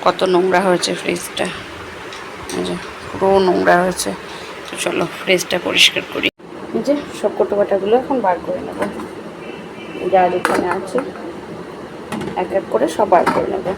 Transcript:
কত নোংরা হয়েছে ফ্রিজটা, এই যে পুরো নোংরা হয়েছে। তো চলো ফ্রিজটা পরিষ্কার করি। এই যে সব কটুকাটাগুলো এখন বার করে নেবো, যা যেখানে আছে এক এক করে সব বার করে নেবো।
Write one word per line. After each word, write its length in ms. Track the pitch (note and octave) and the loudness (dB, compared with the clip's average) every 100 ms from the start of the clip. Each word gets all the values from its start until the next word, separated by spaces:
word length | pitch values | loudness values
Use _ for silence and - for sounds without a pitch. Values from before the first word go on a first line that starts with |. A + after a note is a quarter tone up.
কত 160 | F#3 F3+ F#3+ | 2 2 4
নোংরা 260 | F3+ F#3 F3+ F#3+ | 4 6 4 4
হয়েছে 240 | F3 - F3 | 2 2 -2
ফ্রিজটা, 460 | - F3 - - F#3+ F3+ - - - - - - - - - - | -2 -4 -4 -4 -4 -4 -12 -12 -14 -12 -12 -12 -12 -12 -8 -4
এই 60 | F3+ | -4
যে 60 | F3+ - - - | -6 -8 -12 -10
পুরো 280 | - F#3+ G3 F#3 | 0 4 6 6
নোংরা 260 | F#3 F#3 F3 | 4 6 6
হয়েছে। 280 | F#3 F3+ - F#3+ - - - - - | 4 0 -4 -6 -8 -12 -12 -12 -12
তো 80 | - | -6
চলো 200 | - - F3 - | -2 0 -2 -4
ফ্রিজটা 360 | - F#3 - F3+ F#3+ | 2 2 2 -2 0
পরিষ্কার 340 | F3+ - - F#3 | 4 4 4 -4
করি। 160 | - - _ - - - A3+ | -2 -2 _ -18 -14 -6 -4
এই 60 | A3 | 2
যে 80 | C#4+ - - | 0 0 -4
সব 100 | G#3 - | -4 0
কটুকাটাগুলো 560 | G3 G3+ G3+ G3 F#3+ A#3 | 0 2 2 2 4 2
এখন 140 | C4 C#4 G3+ | 2 0 2
বার 100 | F3 - | 0 -2
করে 140 | F3+ - | -6 -6
নেবো, 180 | - - - - - - - - - - - - - F3+ | -4 -4 -4 -10 -12 -12 -12 -12 -12 -12 -14 -12 -6 2
যা 100 | F#3 F3+ | 6 6
যেখানে 340 | F3+ F3+ G3 F3 F3+ | 4 2 0 0 -2
আছে 200 | F#3 B3 C#4 - - - - - - - - - - - - - | -2 -4 -4 -8 -12 -12 -12 -12 -12 -12 -14 -14 -10 -6 -6 -4
এক 80 | F#3 D4 | -2 -2
এক 60 | - | 0
করে 140 | A3+ D4 - | 0 0 2
সব 100 | - | 6
বার 100 | F3 D#3+ | 6 6
করে 140 | - E3+ | 2 0
নেবো। 180 | - E3 | -2 -2